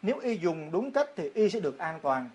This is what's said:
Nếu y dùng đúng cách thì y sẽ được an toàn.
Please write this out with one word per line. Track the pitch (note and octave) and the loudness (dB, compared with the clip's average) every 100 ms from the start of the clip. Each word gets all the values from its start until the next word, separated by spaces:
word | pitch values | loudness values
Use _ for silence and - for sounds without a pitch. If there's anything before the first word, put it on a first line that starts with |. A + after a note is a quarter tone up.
Nếu | F#3+ C#4 | 0 0
y | B3+ A3 | 0 0
dùng | F3 D#3+ D3+ | 0 0 -2
đúng | E3 C4+ | -2 0
cách | C#4 C#4+ - | 0 0 -2
thì | D3 | -4
y | A3+ G#3+ | 2 2
sẽ | A3 | 2
được | D#3+ C3 | -2 -2
an | E3 D#3+ | -6 -2
toàn. | C#3+ C3 B2 | 0 0 -2